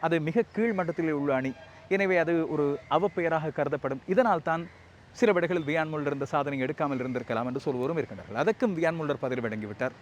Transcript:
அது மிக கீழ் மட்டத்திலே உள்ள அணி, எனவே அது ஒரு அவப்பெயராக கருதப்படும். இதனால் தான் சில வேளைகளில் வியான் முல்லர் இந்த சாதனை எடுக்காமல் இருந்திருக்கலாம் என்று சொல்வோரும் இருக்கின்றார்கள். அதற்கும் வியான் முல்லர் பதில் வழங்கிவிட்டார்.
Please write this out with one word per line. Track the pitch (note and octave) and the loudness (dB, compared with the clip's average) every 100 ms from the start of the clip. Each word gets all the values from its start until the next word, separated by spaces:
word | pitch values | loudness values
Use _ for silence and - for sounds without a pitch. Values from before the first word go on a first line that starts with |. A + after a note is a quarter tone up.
| E3 | 2
அது | E3 D3+ | 0 2
மிக | F#3+ A3 - | 0 0 0
கீழ் | A#3 G3+ | 0 0
மட்டத்திலே | E3+ E3+ D#3+ D3+ | -2 0 0 0
உள்ள | C#3+ C3+ | 2 2
அணி, | C3 - - - - G3 | 0 -6 -14 -20 -2 0
எனவே | G3 F#3 | 4 4
அது | D#3+ E3+ D#3+ | 4 2 2
ஒரு | D3+ C#3+ C#3+ - D3+ | 2 0 0 2 2
அவப்பெயராக | G3 - E3+ D#3+ D#3 C#3+ | 2 0 0 0 -2 -2
கருதப்படும். | C#3+ C#3 C3+ C#3 - | -2 -2 -4 -6 -2
இதனால் | F#3 B3 F3+ D#3+ | 2 4 2 0
தான் | E3 E3+ - - - - - | -4 -4 -14 -20 -20 -20 0
சில | A#3+ F#3 | 4 4
வேளைகளில் | E3+ F3 C#3+ | 2 0 0
வியான் | D#3+ D#3 | 0 0
முல்லர் | D3+ C#3+ C#3+ | -2 -2 -2
இந்த | C#3 | -2
சாதனை | D3+ C#3+ C#3 C3 | 0 0 -2 -2
எடுக்காமல் | D3 D3+ C3+ | -2 -2 -2
இருந்திருக்கலாம் | B2+ B2 A#2 A2+ B2 | -2 -4 -2 -2 -2
என்று | B2+ C#3+ | -4 -2
சொல்வோரும் | B2+ B2 E3 | -2 -2 -2
இருக்கின்றார்கள். | A#2+ G2 - G#2+ | -4 -8 -10 -2
அதற்கும் | D#3+ G#3+ A#3+ F3 | 0 2 0 2
வியான் | E3 E3 | 0 0
முல்லர் | D3+ C#3 | -2 -2
பதில் | C3 B2 A#2 | -2 -2 -2
வழங்கிவிட்டார். | A2 G#2+ G#2 B2+ A#2+ | -4 -8 -4 -6 -6